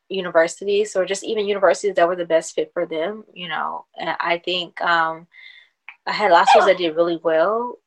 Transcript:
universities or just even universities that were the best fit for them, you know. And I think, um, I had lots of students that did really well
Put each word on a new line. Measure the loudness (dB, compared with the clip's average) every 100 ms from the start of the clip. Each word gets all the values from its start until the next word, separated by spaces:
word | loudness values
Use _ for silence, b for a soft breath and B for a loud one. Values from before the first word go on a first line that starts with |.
| -10
universities | -8 0 2 2 -2 -2 0 0 -2
or |
just | -2 -4
even | -4 -4 -2
universities | 2 2 2 0 2
that | 0
were | 0
the |
best | 0 0 0
fit | -6 -6
for | -6 -6
them, | -4 -6 -8 -16
you | -14 -8
know. | -6 -6 -8 -14 -10
And | -8 -4
I | -4 -4
think, | -4 -6 -8 -6
um, | 0 0 0 -4 -14 B B B B _ -20 -14 -8
I |
had | -2 4
lots | 6 6
of | 6
students | 6 2
that |
did | 0 0
really | -2 -2
well | 0 2 2 0 -6 -12